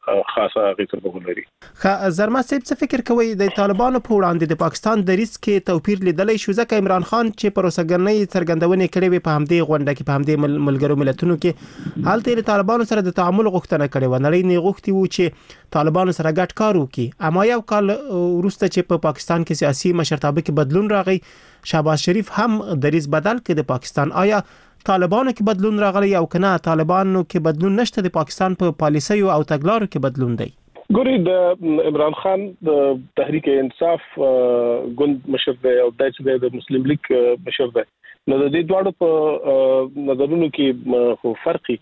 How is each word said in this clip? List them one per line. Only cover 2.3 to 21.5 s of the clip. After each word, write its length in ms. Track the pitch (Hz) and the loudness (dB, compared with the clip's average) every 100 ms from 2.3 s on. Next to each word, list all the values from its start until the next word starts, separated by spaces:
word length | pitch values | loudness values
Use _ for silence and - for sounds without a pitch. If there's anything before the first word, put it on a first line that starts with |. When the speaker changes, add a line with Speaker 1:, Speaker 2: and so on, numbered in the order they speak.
| 247 | 0
Speaker 2:
صاحب، 200 | 247 277 | -2 -4
څه 120 | - 277 | -4 -4
فکر 240 | 285 - | -2 -4
کوئ 340 | - 240 226 | -2 0 0
د 140 | 208 196 185 | 0 -2 0
طالبانو 420 | 202 196 247 254 | 0 2 0 0
په 160 | - | 0
وړاندې 300 | 208 185 170 160 | 2 2 2 0
د 100 | 165 | 0
پاکستان 440 | 165 - 214 226 | -2 -2 -2 0
دریځ 320 | 185 185 226 - | 2 2 0 -4
کې 220 | - 202 185 | 0 0 2
توپیر 320 | 175 156 202 | -2 0 0
لیدلی 380 | 185 160 202 220 | 0 0 0 0
شو؟ 160 | - | 0
ځکه 260 | 196 233 220 | -2 0 0
عمران 240 | 196 185 | 2 0
خان 240 | 175 220 226 | 0 0 -2
چې 240 | 208 208 | 0 -2
پر 140 | 202 | 0
اوسه 180 | 185 165 | 0 0
ګرنۍ 420 | 160 175 190 214 | 0 2 2 2
څرګندونې 600 | 202 190 175 165 170 185 180 | 0 -2 0 0 2 2 2
کړې 220 | - 185 | 2 2
وې 100 | 175 | 2
په 120 | 165 | 0
همدې 280 | 151 147 170 | -2 2 0
غونډه 320 | 156 151 143 | 2 0 0
کې، 120 | 143 | -4
په 80 | 143 | -2
همدې 240 | 139 143 151 | -2 0 2
مل-، 220 | 147 147 | 2 0
ملګرو 380 | 143 135 143 143 | 0 0 0 0
ملتونو 400 | 143 127 170 165 | 0 0 0 0
کې، 140 | 175 165 - - - - - | 0 -4 -10 -14 -12 -6 -2
هلته 220 | 214 233 | 0 0
یې 60 | 240 | -2
له 60 | |
طالبانو 420 | 220 208 190 233 | 0 0 0 0
سره 160 | 226 220 | 0 0
د 100 | 185 | -2
تعامل 360 | 175 180 190 220 | 0 0 2 2
غوښتنه 400 | 185 - 160 143 | 0 -2 -2 0
کړې 180 | 139 | 0
وه. 140 | 131 127 | 0 0
نړۍ 240 | 139 175 | 2 2
نه 100 | 185 | 2
یې 40 | 180 | 2
غوښتي 340 | 170 - - | 0 -2 -2
وو 140 | 190 185 | 0 0
چې 240 | - 175 - - - _ | 0 -2 -2 -20 -20 _
طالبانو 400 | 160 151 160 185 | 0 2 2 0
سره 180 | 185 160 | 0 -2
ګډ 220 | 156 180 | 0 -2
کار 240 | - 214 190 | 0 0 2
وکړي. 340 | 135 - 117 - | 0 -4 -6 -4
اما 240 | 165 170 | -2 2
یو 160 | 214 240 | 2 0
کال، 300 | 226 208 202 | 0 0 0
آه، 240 | 214 285 185 175 175 | -2 -4 -2 0 0
وروسته 280 | 190 - 190 | -2 0 -2
چې 160 | - | 0
په 140 | 175 170 | 0 0
پاکستان 460 | 156 143 - 170 | 0 -4 -2 -2
کې 100 | 165 | 0
سیاسي 400 | 156 147 131 180 | -2 0 0 0
مشرتابه 480 | 175 160 151 147 147 | 0 0 -2 0 -2
کې 120 | 165 | -2
بدلون 360 | 151 143 160 214 | 0 0 0 2
راغی، 280 | 202 190 190 - - - | 0 0 -2 -4 -20 -20